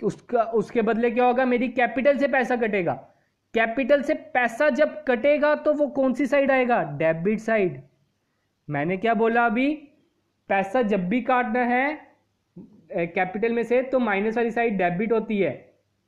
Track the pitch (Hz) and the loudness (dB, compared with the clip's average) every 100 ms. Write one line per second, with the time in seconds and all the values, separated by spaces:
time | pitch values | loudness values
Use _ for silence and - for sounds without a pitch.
0 | 214 - - 240 220 226 - 240 214 226 | -6 -6 -2 -2 0 -2 -2 0 0 0
1 | 240 226 247 240 262 240 262 262 233 262 | 0 2 2 2 2 0 0 0 -2 0
2 | 262 269 277 269 240 247 226 196 165 123 | 2 2 2 0 0 0 0 0 -2 -4
3 | - _ _ _ _ 220 226 233 262 285 | -10 _ _ _ _ -2 0 0 2 2
4 | 277 311 - 254 240 240 302 262 302 302 | 2 -4 -2 0 0 2 2 2 0 -2
5 | - 240 285 294 294 294 302 294 285 277 | -2 0 2 4 2 2 0 0 0 0
6 | 262 247 285 285 277 262 247 226 165 143 | 0 0 0 2 4 2 2 0 0 0
7 | 160 165 185 220 220 220 185 139 - _ | 0 0 0 -2 0 0 0 -4 -16 _
8 | _ _ _ _ _ _ - 143 156 190 | _ _ _ _ _ _ -8 -4 -2 -2
9 | 226 220 226 233 233 220 277 302 - _ | 0 2 2 2 2 2 -2 -2 -10 _
10 | _ _ _ _ - 196 190 254 214 208 | _ _ _ _ -4 -2 0 0 0 0
11 | 180 247 254 247 233 247 240 247 285 311 | 0 -2 0 0 0 -2 0 0 -2 -6
12 | - _ _ _ _ 175 - - - 175 | -14 _ _ _ _ -20 -20 -20 -8 -4
13 | 170 190 185 208 226 233 226 247 254 262 | -4 -2 -4 -2 -2 -2 0 0 0 0
14 | 226 196 214 226 233 240 233 196 175 175 | 0 0 0 -2 -2 0 -2 0 0 0
15 | 220 226 220 208 160 - - _ _ _ | 0 -2 0 0 -2 -4 -14 _ _ _